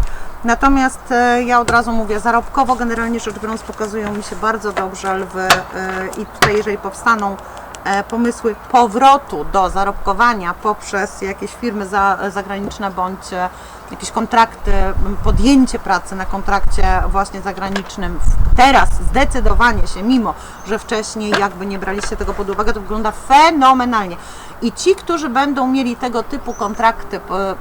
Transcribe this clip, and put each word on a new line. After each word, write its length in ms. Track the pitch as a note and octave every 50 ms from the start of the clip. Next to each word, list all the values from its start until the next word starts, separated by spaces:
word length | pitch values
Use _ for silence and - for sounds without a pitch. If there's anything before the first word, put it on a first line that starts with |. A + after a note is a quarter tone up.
| - - - - - - - - -
Natomiast, 680 | A#3 A#3 B3 - C#4 C#4 C4+ C4 C4 B3+ - - -
e, 320 | B3 A#3+ B3 B3 A#3+ A#3+ B3
ja 160 | A#3+ B3 A#3+
od 120 | A#3+ A3
razu 200 | A#3 A#3+ A#3+ A#3
mówię, 280 | A#3 A3+ A3 G3+ G#3 G#3
zarobkowo 560 | G3+ A#3+ A3+ A#3 A#3 - - C#4 C4+ A3+ C4
generalnie 440 | A3+ A#3+ A#3 A#3 A#3 A#3 A3+ A#3 A3+
rzecz 200 | - A3+ G3+ G3+
biorąc 220 | G3+ G#3+ A3+ A3
pokazują 520 | - - G#3 - A3 G#3+ G3 A3 G#3+ G#3 G#3
mi 100 | G#3 G#3
się 120 | - G#3
bardzo 360 | F3+ G3 A3 A3+ A3 G3+ G#3
dobrze 460 | F#3+ - G3 F#3+ F#3+ - - G3 F#3+ F#3+
lwy, 240 | G3 F3 F#3 F#3+
e, 100 | F#3 F#3 F#3+ F#3 F#3 - - F#3 F#3+ F#3 F#3+ F#3 F#3+ F#3+ - -
i 80 | G#3+
tutaj 320 | - - - - A3 G#3 G#3
jeżeli 200 | G#3 G#3+ G3+ G3+
powstaną, 600 | - G3 G3 - - A#3+ A3+ G#3+ G3+ G3 G3 F#3+ - - - - - - - - -
e, 200 | - G3 G3 G3+
pomysły 520 | - - A3+ A#3 A#3+ A#3 - - A#3 G#3 - - -
powrotu 720 | - A#3+ A#3+ A3+ F#3+ A#3+ C4+ C4+ C#4 C#4 C#4 - - G3+ A3 - -
do 160 | G3+ F#3+ F3+
zarobkowania 840 | - G3 G3 G3+ G3+ - - G#3 G3 F#3 A#3 A#3+ A#3 G#3 F3+ F3 E3+
poprzez 680 | - - G#3+ G#3 G#3 - - - G3 F#3+ G#3 - -
jakieś 340 | G3 F#3+ G3 - - G3+ -
firmy 320 | - - A#3+ G3+ G#3 G3+ F3+
za-, 300 | F#3+ G3+ G3 G3 F#3+ - - G3+
zagraniczne 640 | F3+ G3+ G3 G3 G3+ G3 G3+ G#3 - - G#3+ G3
bądź, 420 | F#3+ F#3 F3+ F#3 F#3+ F#3+ - - G3
e, 160 | F3+ F#3 F#3 - - - - - - - -
jakieś 200 | - E3 - -
kontrakty, 600 | - - A3+ - - A#3 A3+ A3+ - - - - G#3
m, 440 | G3 G3 F#3+ F#3+ - - G3+ G#3 - -
podjęcie 560 | - G#3+ - G#3 B3+ C#4+ C4+ C4 A#3+ - A3+
pracy 360 | - - F#3+ F3 - - G3+
na 100 | F#3+ F#3
kontrakcie 800 | - - G3 G3 - G3+ G3 G3 - - G#3 G3 F#3 F#3 F3+ F3+ F3+
właśnie 340 | F#3+ G3 G3 - - G3
zagranicznym, 800 | G3 G3 F#3 F3+ F#3+ G3 G3 G3 F#3+ - - - F#3+ F3+ F3 -
w-, 360 | - - - - - - -
teraz 340 | - B3 C4+ C4+ A3+ A3 - - - - -
zdecydowanie 800 | - B3 C#4 C#4 - C4 G#3+ A#3 G#3 F#3 A#3 A#3+ A3 G#3 F#3+ -
się, 160 | - F#3 F#3+
mimo 300 | A3+ C4 B3+ A3 F3+ D3+ - - - - - - F3+
że 120 | A3 G#3
wcześniej 540 | - - A#3+ G#3+ G#3+ - - A3+ G#3+ G#3 G3+ G3+
jakby 260 | G3 G3+ F#3 F3+ F#3+
nie 140 | G3+ G3 F#3+
braliście 380 | F#3+ F#3+ G3 G3+ G3+ - A3 F#3+
tego 160 | - F#3 G3
pod 160 | - G3+ F#3+
uwagę, 240 | G3 G#3 G#3 G#3 A3+
to 80 | G#3+
wygląda 300 | G3 - G#3+ G#3+ G#3+ G#3+
fenomenalnie. 1080 | G#3 - - - C4 C#4+ D#4 D#4+ F4 D4+ C4+ C4 C4+ B3+ B3 B3 A#3+ A3 G3+ F#3 F3 E3+ - - - - - - - -
I 100 | A3+ A#3+
ci, 240 | - - - F4 G4
którzy 340 | F#4+ - - E4+ E4 D4 D4
będą 380 | A#3 C4 C#4 C#4+ C#4+ C#4 B3+ B3+
mieli 280 | C4 C4+ C4 B3 A#3
tego 280 | - - B3 A#3 A#3+ A3+
typu 300 | - - C4+ - B3 A3+
kontrakty, 680 | - A3 G3 A3 - A#3 A3+ A3+ - - - - F#3
p-, 360 | - - E3+ F#3+ G3 F#3+ F#3 -